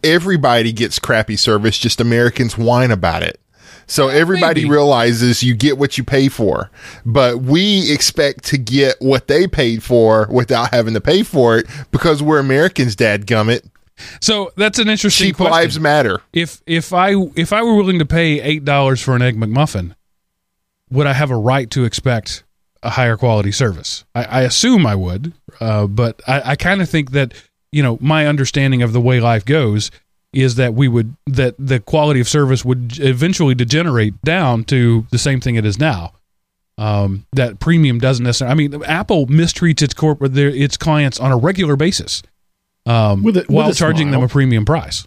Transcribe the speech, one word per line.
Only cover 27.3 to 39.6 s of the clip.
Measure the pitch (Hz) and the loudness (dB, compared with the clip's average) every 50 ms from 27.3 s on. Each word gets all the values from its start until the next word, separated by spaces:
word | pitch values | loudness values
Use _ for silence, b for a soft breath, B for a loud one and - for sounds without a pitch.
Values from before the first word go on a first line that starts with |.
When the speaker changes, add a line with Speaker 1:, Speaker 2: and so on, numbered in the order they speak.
| B B B B _ _ _ _ | B B B B _ _ _ _
Speaker 2:
you | - 147 143 | -2 0 0
know, | 127 117 113 | 0 0 0
my | 123 143 156 156 151 147 | 0 0 2 2 2 0
understanding | 147 143 135 123 - 143 139 135 135 123 | 0 0 -2 -2 0 0 0 2 2 2
of | 120 117 | 0 0
the | 110 123 | 0 0
way | 120 123 127 123 | 2 2 2 2
life | 113 120 117 110 95 | 2 2 0 0 0
goes | 107 143 160 139 110 104 107 104 - b b b _ _ _ _ _ - | 0 0 0 2 0 0 -2 -4 -6 b b b _ _ _ _ _ -2
is | 139 131 131 117 | 0 0 0 2
that | 120 131 123 110 | 0 -2 0 2
we | 120 143 131 | 0 0 2
would, | 117 120 110 113 139 _ _ - | 2 0 -2 -2 -6 _ _ -6
that | 135 127 135 123 - - | -2 0 -2 -2 -2 -4
the | 139 131 131 123 | -4 -2 -2 -2
quality | - - - 156 151 151 147 127 | -2 -2 0 0 2 2 2 0
of | 120 - | 0 0
service | - 151 143 131 131 123 - | 2 0 2 2 2 0 0
would | 123 127 127 123 117 117 156 | -2 -2 -2 -2 -8 -8 -2
eventually | 147 135 127 123 147 175 185 - 170 139 127 | 0 0 0 2 0 -2 0 2 2 2 2
degenerate | 123 123 113 147 156 170 175 131 120 107 104 98 - - | 0 0 0 0 0 0 0 0 0 0 0 -2 -4 -4
down | 151 160 185 170 131 120 117 113 | -2 0 0 0 0 0 -2 -2
to | - 143 127 120 117 117 113 110 - | -2 0 2 4 4 2 2 0 -2
the | - 117 | -4 -2
same | - 147 135 127 | -2 -2 -2 -2
thing | - 131 120 | -2 -2 -2
it | 117 107 | 0 0
is | 107 101 107 | -2 -2 0
now. | 151 160 127 90 85 87 _ _ _ _ _ _ _ _ _ _ _ _ _ - | -2 -2 -2 -4 -8 -12 _ _ _ _ _ _ _ _ _ _ _ _ _ -8
Um, | 107 107 104 101 101 98 98 98 - _ - | -4 -2 -2 0 0 -2 -4 -6 -8 _ -2
that | 131 127 120 101 - | -2 -2 -2 -4 -6
premium | - 160 170 165 156 135 120 117 | 0 2 4 4 4 2 2 0
doesn't | 120 131 135 120 120 | 0 0 0 0 0
necessarily, | 123 117 - 135 120 | -2 -2 -2 -2 0
I | 131 156 151 143 | 0 0 0 -2
mean, | 139 147 151 | -4 -8 -6
Apple | - 156 170 196 - 226 - 135 120 | -4 -4 -4 -2 0 0 0 2 2
mistreats | 139 156 165 170 - - | 2 2 2 2 -2 0